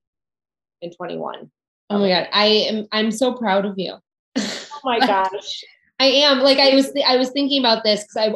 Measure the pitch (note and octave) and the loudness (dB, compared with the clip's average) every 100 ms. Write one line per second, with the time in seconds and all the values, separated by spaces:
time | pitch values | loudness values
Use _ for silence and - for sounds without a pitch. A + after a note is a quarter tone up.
0 | _ _ _ _ _ _ _ _ F3 - | _ _ _ _ _ _ _ _ -18 -12
1 | E3+ E3 C#3+ - - _ _ _ _ G3+ | -12 -10 -10 -12 -18 _ _ _ _ 0
2 | G3 F3 - G3+ G#3+ G#3+ F3+ A3 G#3+ A3 | 2 0 0 0 2 2 0 -6 -6 -2
3 | A3 A3 B3+ B3 A3 G3 G3+ G3 E3+ F#3 | -2 0 -2 -2 -2 0 -2 -6 -10 -12
4 | _ _ _ A#3+ G#3 - - C#4+ C4 A#3+ | _ _ _ -8 -6 -10 -14 -10 -4 0
5 | B3 G3 F#3+ G3 - - - _ _ - | 2 2 -2 -6 -10 -16 -16 _ _ 0
6 | C4 C4+ D4 C4 C4+ C4+ C#4 C4+ C4+ C#4+ | 2 4 4 4 4 4 6 4 2 -2
7 | B3 B3+ B3+ C#4+ C#4 C#4 A#3+ A3 G#3+ G#3 | 0 0 0 -2 0 0 2 2 0 -2
8 | - A#3 A3 | -4 -4 -2